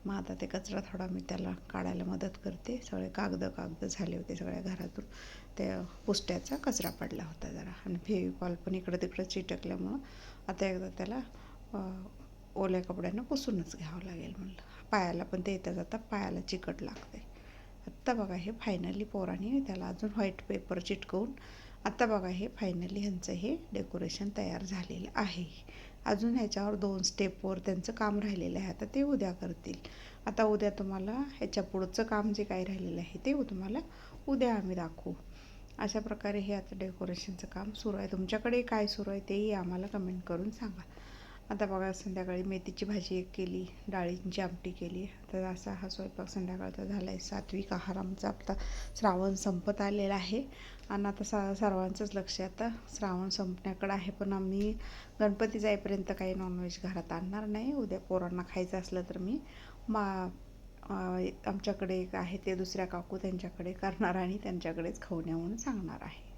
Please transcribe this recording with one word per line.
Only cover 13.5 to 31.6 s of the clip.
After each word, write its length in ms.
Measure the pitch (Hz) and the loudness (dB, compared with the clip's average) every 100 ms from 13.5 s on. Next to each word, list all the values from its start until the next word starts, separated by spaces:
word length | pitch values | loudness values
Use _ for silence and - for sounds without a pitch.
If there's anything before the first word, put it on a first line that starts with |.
| 196 165 - | 2 0 -4
घ्यावं 300 | 156 175 185 | -6 -6 -6
लागेल 260 | 170 - - | -6 -6 -6
म्हणलं. 520 | 190 185 - - - | -8 -10 -14 -14 2
पायाला 340 | 208 180 170 | 4 6 2
पण 160 | 180 185 | 0 0
ते 120 | 180 | 0
येता 200 | 190 - | 0 0
जाता 240 | 185 202 220 | -2 -2 -4
पायाला 440 | 226 208 190 180 | -2 0 0 -2
चिकट 340 | 180 185 180 - | -2 -2 -2 -4
लागते. 540 | - - - - - - - - - - - | -6 -8 -12 -12 -14 -14 -16 -16 -16 -12 -12
आत्ता 280 | - - | -2 2
बघा 200 | 233 196 | 2 2
हे 160 | 180 185 | 0 -2
finally 540 | 226 226 185 180 196 | 0 2 2 2 0
पोरांनी 560 | 208 202 185 185 202 277 | 0 0 0 0 4 4
त्याला 260 | 269 185 180 | 2 -2 -2
अजून 220 | 175 214 | 0 0
व्हाईट 240 | 214 196 185 - | 4 2 0 -2
पेपर 300 | 196 - 180 | -2 0 -2
चिटकवून, 520 | 175 196 - 185 240 - - - - - | 0 -2 2 2 2 -2 -12 -14 -14 -4
आता 220 | 208 - 233 | -2 4 6
बघा 220 | 208 185 | 6 4
हे 180 | 185 220 | 0 -2
finally 540 | - 196 175 180 196 | 0 0 2 0 0
ह्यांचं 320 | 202 180 - | 0 0 -2
हे 240 | 175 208 330 - | 0 2 0 0
डेकोरेशन 560 | 196 185 175 175 - 202 208 | -2 -2 -2 -2 0 -2 0
तयार 260 | 190 185 | 0 -2
झालेलं 460 | 185 190 175 175 196 | -2 -4 -4 -4 -2
आहे. 320 | - 202 175 170 - - - - - - | 0 0 0 -6 -8 -12 -14 -14 -4 2
अजून 280 | 202 233 | 4 4
ह्याच्यावर 400 | 247 214 202 202 | 4 2 2 0
दोन 280 | 208 202 190 | 2 2 2
स्टेपवर 560 | 190 - 196 - 190 190 | 0 4 2 2 -2 0
त्यांचं 340 | 196 185 180 | 2 0 0
काम 260 | 226 214 208 | 0 2 4
राहिलेलं 400 | 208 190 175 180 | 2 2 0 0
आहे, 100 | 190 | -2
आता 160 | 180 208 | -2 0
ते 80 | 269 | 4
उद्या 300 | 285 269 196 | 4 4 4
करतील. 420 | 180 180 165 - - - - - - - | 0 -4 -4 -6 -8 -8 -12 -14 -6 0
आता 180 | 214 | 6
उद्या 260 | 214 208 208 | 6 8 6
तुम्हाला 420 | 202 190 190 196 | 4 -2 0 0
ह्याच्या 500 | 240 277 - - - | 0 -2 -2 0 0